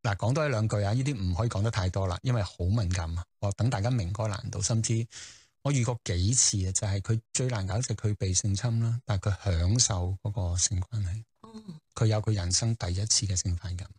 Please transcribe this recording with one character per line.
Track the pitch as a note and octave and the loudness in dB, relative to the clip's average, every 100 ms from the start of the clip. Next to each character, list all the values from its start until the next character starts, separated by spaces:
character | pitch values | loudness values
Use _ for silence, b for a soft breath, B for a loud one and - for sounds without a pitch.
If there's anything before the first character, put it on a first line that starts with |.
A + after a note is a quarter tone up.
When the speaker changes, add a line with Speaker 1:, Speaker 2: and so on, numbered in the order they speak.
Speaker 1:
嗱， | G#2+ G2 | 0 0
講 | A2 | 2
多 | C#3+ | 2
一 | D3+ | 2
兩 | A2+ G#2+ | 2 2
句 | G#2+ | 2
啊， | G2+ | 2
呢 | A#2+ | 2
啲 | C3 B2 | 0 0
唔 | F#2 F2 | 0 2
可 | A#2 | 0
以 | |
講 | G2 | 2
得 | G#2+ | 0
太 | - F#2 | 2 0
多 | G2 F#2+ | 0 -2
啦， | F2+ | -2
因 | C3 | 0
為 | B2 | 0
好 | F2+ - | -2 -2
敏 | F2+ A2+ F2+ | 0 2 2
感 | F2+ E2 E2+ | 0 -2 -6
啊。 | - _ | -8 _
我 | G2+ | -4
等 | - C#3+ | 0 0
大 | A2 | 2
家 | A2 | 2
明 | B2+ F2 | 0 -2
嗰 | G#2 | -2
個 | A2 | -2
難 | F#2+ G2+ | -2 -6
度， | G2 | -4
甚 | G2+ A2+ | 0 0
至 | A2 A2+ A#2 B B B B _ | 2 0 -2 B B B B _
我 | C#3 | -2
遇 | C#3 A#2 | 0 0
過 | A#2 - | -2 -2
幾 | F2 F#2+ | 2 4
次 | B2+ - G2+ F#2 | 4 4 2 0
啊， | |
就 | F#2+ F#2+ | 0 0
係 | G2 | -2
佢 | F#2+ A2+ _ | 0 -2 _
最 | - B2+ | -2 -2
難 | A2+ F#2+ | -2 -2
搞 | G2+ | -2
就 | B2+ | -2
係 | G#2+ G#2+ | -2 -2
佢 | G#2 | 0
被 | F#2+ | 0
性 | F#2 G2+ G2 | 2 2 0
侵 | A#2+ A#2 | 0 2
啦， | A#2 A#2+ - | 0 -2 -2
但 | G2 | -2
係 | A2 | 0
佢 | F#2 G2+ E2 | -2 0 2
享 | F2 A#2+ | 4 4
受 | - F#2+ F2+ F#2+ | 2 0 -2 -4
嗰 | G#2 | -6
個 | G2+ F2+ F2 | -4 -2 0
性 | - F#2 | 0 -2
關 | F#2 A2 F#2 | -4 -4 -4
係。 | G#2 - _ | -4 -10 _
Speaker 2:
嗯。 | A3 A3 G#3+ D#3 _ | -20 -18 -16 -18 _
Speaker 1:
佢 | - A2+ | 0 2
有 | G#2+ | 2
佢 | A2 | 0
人 | G#2 F2 | 0 0
生 | F#2 A#2 A2+ | 0 0 -2
第 | F2 | -2
一 | F2+ A2 | -4 0
次 | - G2 | 0 2
嘅 | F2+ | -2
性 | F#2 F2 | 0 -2
快 | F2 F2+ | -4 -8
感。 | - | -10